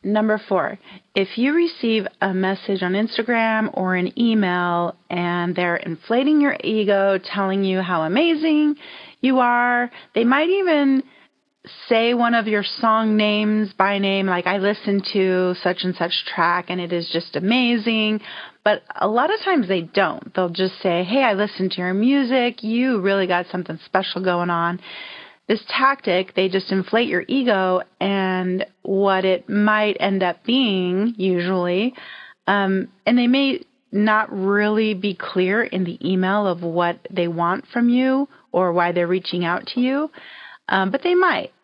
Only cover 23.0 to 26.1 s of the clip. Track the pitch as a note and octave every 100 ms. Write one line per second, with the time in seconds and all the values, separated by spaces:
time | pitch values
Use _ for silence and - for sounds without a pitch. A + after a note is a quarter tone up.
23 | F#3+ G3 F#3 F3 F3 F#3 E3+ E3 - F#3
24 | F#3+ - F#3 F3 F3 E3+ E3+ F3+ - -
25 | - - - - - G#3+ - - C4 C4+
26 | -